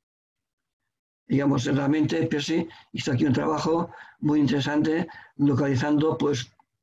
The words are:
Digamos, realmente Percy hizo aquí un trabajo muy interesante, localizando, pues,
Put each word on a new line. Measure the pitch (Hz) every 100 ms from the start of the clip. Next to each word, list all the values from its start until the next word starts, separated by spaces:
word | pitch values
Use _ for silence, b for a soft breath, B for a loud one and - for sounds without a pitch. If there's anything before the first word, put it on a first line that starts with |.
| _ _ _ _ _ _ _ _ _ _ _ _ -
Digamos, | 135 139 135 143
realmente | 139 139 156 151 165 147
Percy | 147 139 165 175 B B
hizo | 120 -
aquí | 127 151
un |
trabajo | 123 147 151 147 165 175 B B B
muy | 151 151
interesante, | 139 143 135 151 156 160 180 B B -
localizando, | 143 131 143 131 147 151 156 156
pues, | 147 131 - _ _ _